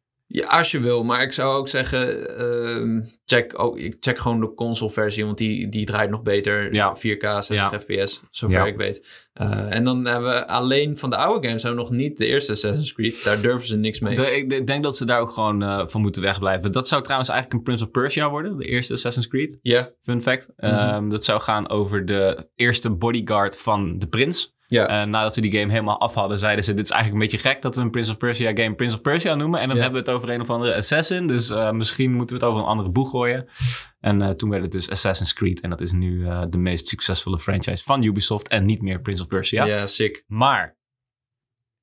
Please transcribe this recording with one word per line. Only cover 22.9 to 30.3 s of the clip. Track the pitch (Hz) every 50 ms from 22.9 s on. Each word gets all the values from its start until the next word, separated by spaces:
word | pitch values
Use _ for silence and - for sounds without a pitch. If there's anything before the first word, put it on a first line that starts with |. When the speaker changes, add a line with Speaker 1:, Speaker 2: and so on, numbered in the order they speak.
Speaker 2:
bodyguard | 104 85 113 117 120 120 101 107 110 104 101 98 - -
van | - 117 107 101 98 85 85 92
de | 92
prins. | 82 - 110 135 156 175 - - - _ _ _
Speaker 1:
Ja. | _ 120 113 104 - 104 104
Speaker 2:
Eh, | 104 104
nadat | 104 110 110 110 -
ze | -
die | 110 104 101 104
game | 104 104
helemaal | 110 113 107 104 104 -
af | - 117 -
hadden, | 110 101 98 104 101
zeiden | 104 107 104 104 95
ze, | 104 101
"Dit | 101 104
is | -
eigenlijk | - 110 113 110 101 107 110
een | 107
beetje | - 101 - 131
gek | 139 -
dat | - 131 -
we | 127
een | 123 117
Prince | 117 120 113 110
of | 107
Persia | - - 123 117 110 120 113 104
game | 110 113 110 104
Prince | - 123 120 110
of | 110
Persia | - 143 147 170 170 170 156
noemen." | 143 147 160 170 156
En | 110 131
dan | 135
Speaker 1:
Ja. | 120
Speaker 2:
hebben | 123 127 127 131 120
we | -
het | 123 123
over | 117 120